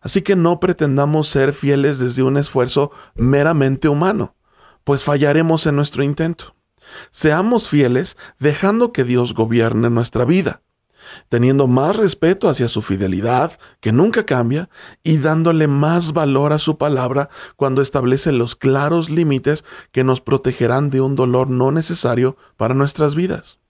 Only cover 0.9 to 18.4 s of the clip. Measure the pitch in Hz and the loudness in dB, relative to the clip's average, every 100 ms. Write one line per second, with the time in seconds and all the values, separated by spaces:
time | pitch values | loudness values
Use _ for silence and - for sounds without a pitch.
0.9 | 135 143 156 151 143 135 139 139 139 139 | 0 0 0 0 0 0 0 0 2 2
1.9 | 139 127 123 131 143 143 135 123 143 143 | 0 -4 0 0 0 0 -2 0 0 -2
2.9 | - - - 123 139 151 160 135 135 156 | -6 -18 -2 2 2 2 2 0 0 0
3.9 | 147 180 226 - _ _ _ _ _ - | 0 0 -2 -6 _ _ _ _ _ -4
4.9 | 139 - 147 143 151 165 160 160 143 143 | -2 0 0 2 2 2 0 0 0 -2
5.9 | - 143 143 160 170 - _ _ _ - | -2 -4 -2 -4 -6 -14 _ _ _ -20
6.9 | - - - 156 151 208 240 - 147 127 | -20 -18 -2 0 2 2 0 2 2 2
7.9 | 123 180 - - _ 147 143 190 220 240 | 0 -2 -10 -20 _ -2 0 0 0 0
8.9 | 240 123 123 123 - 113 117 113 113 120 | 0 0 0 0 -2 0 2 0 0 0
9.9 | 117 120 117 123 180 180 - _ _ _ | 0 -2 -2 0 2 0 -8 _ _ _
10.9 | _ - - _ 117 123 139 135 123 147 | _ -20 -20 _ 0 2 2 2 2 0
11.9 | 214 202 - 160 190 196 135 117 - 107 | 0 0 2 0 2 0 0 -2 -4 -4
12.9 | 98 95 92 113 123 160 - - _ 113 | -4 -2 -2 0 0 -2 -6 -20 _ 0
13.9 | 117 196 226 208 131 117 143 180 - - | 2 2 0 -2 0 0 -2 -6 -16 -20
14.9 | - 165 156 147 160 165 160 156 139 151 | -8 -2 0 2 2 2 2 2 2 2
15.9 | 170 165 156 151 135 147 151 - 151 147 | 0 -2 -2 0 0 0 0 -2 -2 -2
16.9 | 131 127 135 143 - - _ 139 131 135 | 0 -2 -2 -4 -10 -20 _ 0 0 0
17.9 | 143 123 135 160 131 | 0 0 0 0 0